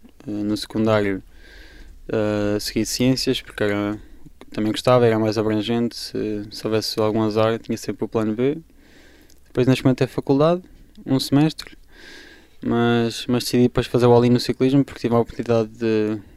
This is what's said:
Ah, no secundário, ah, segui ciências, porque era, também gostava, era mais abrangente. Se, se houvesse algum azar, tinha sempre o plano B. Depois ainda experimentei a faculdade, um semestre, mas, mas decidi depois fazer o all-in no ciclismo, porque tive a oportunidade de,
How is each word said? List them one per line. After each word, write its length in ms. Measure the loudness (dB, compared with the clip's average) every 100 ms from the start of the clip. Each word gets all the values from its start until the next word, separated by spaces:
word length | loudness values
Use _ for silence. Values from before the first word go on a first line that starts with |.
| -20 -18 -10
Ah, 40 |
no 260 | -6 -4 -4
secundário, 680 | -6 -2 2 2 0 -4 -8 -20 -20 -20 -20 -20 -20 -20 -6
ah, 460 | -4 -2 -2 -2 -2
segui 240 | -4 -4
ciências, 560 | -4 0 0 0 0 -4
porque 220 | -6 -4
era, 360 | -2 -2 -4 -6 -12 -20 -20 -20 -14
também 220 | -4 -4
gostava, 340 | -2 2 4 4
era 120 | 2
mais 200 | 0 0
abrangente. 580 | 0 -2 -2 -2 -2 -6
Se, 500 | -10 -6 -6 -6 -10
se 160 | -10 -4
houvesse 320 | -2 -2 -2
algum 220 | 0 0
azar, 360 | 0 0 0 -2
tinha 200 | -6 -8
sempre 260 | -6 -8
o 40 | -4
plano 260 | -2 -2
B. 240 | 0 -2 -2 -10 -20 -20 -20 -20 -20 -20 -20 -10
Depois 200 | 0 2
ainda 80 |
experimentei 320 | 4 2 2 0
a 20 |
faculdade, 540 | -4 0 2 2 2 -4 -20 -20 -16
um 160 | -2 -2
semestre, 560 | 2 2 2 0 -16 -20 -20 -20 -20 -20 -20 -20 -20 -10
mas, 640 | -4 0 2 2 0 -4 -2
mas 180 | -2
decidi 200 | 0 2
depois 220 | 2 2 -2
fazer 200 | 2 6
o 60 |
all-in 180 | 6 6
no 100 | 2
ciclismo, 420 | 0 0 2 2
porque 180 | 0 -2
tive 140 | 0
a 40 | 0
oportunidade 500 | 0 -4 0 0 0
de, 500 | -2 0 0 0 -4 -8